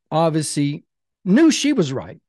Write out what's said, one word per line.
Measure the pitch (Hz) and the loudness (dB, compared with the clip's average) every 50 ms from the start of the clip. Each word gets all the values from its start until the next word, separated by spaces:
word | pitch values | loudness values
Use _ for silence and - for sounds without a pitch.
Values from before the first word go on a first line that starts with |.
| _ _ | _ _
obviously | 156 156 165 160 151 160 147 - - 151 143 143 147 - - _ _ _ _ _ _ _ - | -2 0 0 0 0 -2 -4 -4 -4 -4 -2 -2 -4 -8 -14 _ _ _ _ _ _ _ -2
knew | 185 190 277 330 311 | 2 4 4 6 4
she | - - - 294 294 | 4 2 0 0 0
was | 240 165 131 | 0 -2 -2
right, | 135 117 98 - - - _ | -4 -8 -10 -12 -16 -20 _